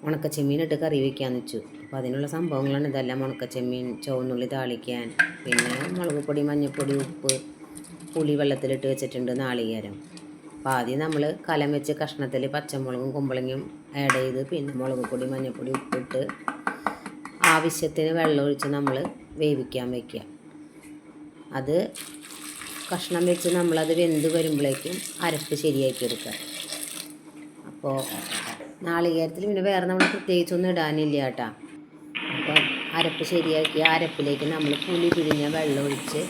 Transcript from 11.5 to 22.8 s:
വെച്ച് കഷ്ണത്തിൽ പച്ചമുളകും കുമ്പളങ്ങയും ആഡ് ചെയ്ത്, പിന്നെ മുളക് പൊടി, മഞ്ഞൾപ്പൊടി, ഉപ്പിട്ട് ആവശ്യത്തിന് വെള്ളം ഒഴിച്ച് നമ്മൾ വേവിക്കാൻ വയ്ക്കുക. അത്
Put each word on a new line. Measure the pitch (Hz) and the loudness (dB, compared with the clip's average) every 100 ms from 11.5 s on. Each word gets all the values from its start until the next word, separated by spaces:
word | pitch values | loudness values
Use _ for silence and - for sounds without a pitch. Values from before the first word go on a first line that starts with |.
| 156 143 147 | 2 2 0
വെച്ച് | 147 147 | 0 -2
കഷ്ണത്തിൽ | 151 - 135 135 135 147 | -2 -4 -2 0 0 -2
പച്ചമുളകും | 151 139 131 123 131 139 | -4 -4 -4 -2 -2 -2
കുമ്പളങ്ങയും | 139 127 127 131 - - - 143 | 0 0 -2 -4 -8 -14 -10 -2
ആഡ് | 139 131 | 2 4
ചെയ്ത്, | 131 127 135 | 2 -2 -2
പിന്നെ | 165 139 131 | -2 -2 -2
മുളക് | 131 127 123 | -2 -2 -2
പൊടി, | 127 131 | -2 -2
മഞ്ഞൾപ്പൊടി, | 131 131 120 123 131 | -2 -4 -4 -4 -4
ഉപ്പിട്ട് | - 127 123 131 202 - - - - - - - - - - - 151 | -2 -4 -2 -2 -2 -4 -8 -4 -4 -4 -6 -6 -12 -14 -16 2 6
ആവശ്യത്തിന് | 160 160 156 160 160 156 165 | 6 6 0 -2 2 2 4
വെള്ളം | 160 147 | 6 6
ഒഴിച്ച് | 143 143 143 | 4 2 0
നമ്മൾ | 143 139 131 175 - - - | 2 2 0 -2 -6 -14 0
വേവിക്കാൻ | 151 139 127 127 123 | 2 2 0 -2 -2
വയ്ക്കുക. | 123 117 - - - - 151 151 - - - - - - - - 135 | -4 -6 -12 -12 -18 -20 -20 -20 -20 -18 -18 -18 -20 -20 -20 -6 -4
അത് | 131 160 - - - - - - - - - - | 2 2 2 -4 -14 -14 -16 -14 -14 -12 -12 -10